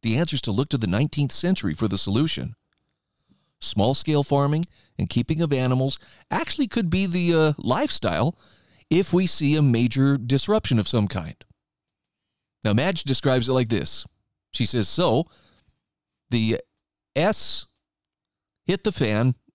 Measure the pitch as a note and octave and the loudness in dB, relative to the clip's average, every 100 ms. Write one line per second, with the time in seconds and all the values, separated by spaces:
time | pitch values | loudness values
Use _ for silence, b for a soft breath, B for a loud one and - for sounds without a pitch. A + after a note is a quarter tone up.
0 | A2+ A2+ E3+ C#3 - G2+ D3 C3+ G#2 F#2+ | -2 0 0 -2 -2 -2 -2 -2 0 0
1 | D3 - C#3 - F3 F#3+ G2 D2+ A2 F#2+ | 0 -2 -2 -2 0 0 -2 -2 -2 -2
2 | - G#2 D#3 - B1+ - _ _ _ _ | 0 0 0 -2 -8 -12 _ _ _ _
3 | _ _ _ _ _ _ - - A2 C#3 | _ _ _ _ _ _ -4 0 2 0
4 | - D3+ C#3+ C#3+ C#3+ D3+ F3 b b - | 0 0 2 2 2 0 -4 b b -6
5 | G2 A#2+ A#2+ D#3+ E3 C#3 B2+ B2+ C3+ - | -2 -2 -2 -2 0 0 2 0 0 -4
6 | B B B - E4 - B3+ - F#3 F3+ | B B B -4 -2 -2 -2 -2 0 0
7 | G3 F3 F3 E3 D#3 D3 - C#3+ C#4+ - | 0 0 2 4 2 0 -2 0 0 -2
8 | G#2+ D#2+ B2+ - b b b b _ D#3+ | -2 0 -2 -4 b b b b _ 0
9 | G3 F3 F#3 - C#3+ D#3 C#3+ A#2 A#2+ B2+ | 2 0 0 0 2 4 4 4 2 2
10 | C#3 C#3 A#2 C#3 - G#3+ - A#2 G2+ A#2 | 2 2 0 0 2 0 2 0 0 0
11 | G#2 - D#2+ - - _ _ _ _ _ | -2 -4 -8 -14 -20 _ _ _ _ _
12 | _ _ _ _ _ _ A2 G#2+ D#3+ F3+ | _ _ _ _ _ _ 0 2 0 -2
13 | - C3 C#3+ B2+ A#2+ C3 A#2+ A2+ - - | -2 -2 0 0 2 0 0 -2 -2 -6
14 | - _ _ _ _ - A#2+ B2 G2+ - | -8 _ _ _ _ -4 -2 0 0 0
15 | F3 A#2+ E3+ b b b b _ _ _ | 2 0 -2 b b b b _ _ _
16 | _ _ _ A#2+ A2 A2 - _ _ _ | _ _ _ -2 0 -2 -6 _ _ _
17 | _ - F3 G#3+ - - - _ _ _ | _ -2 0 0 -2 -4 -6 _ _ _
18 | _ _ _ _ _ _ - F#3+ G#3+ - | _ _ _ _ _ _ -4 -2 -2 0
19 | A#2 G#2+ B2 B2 _ | 0 2 0 0 _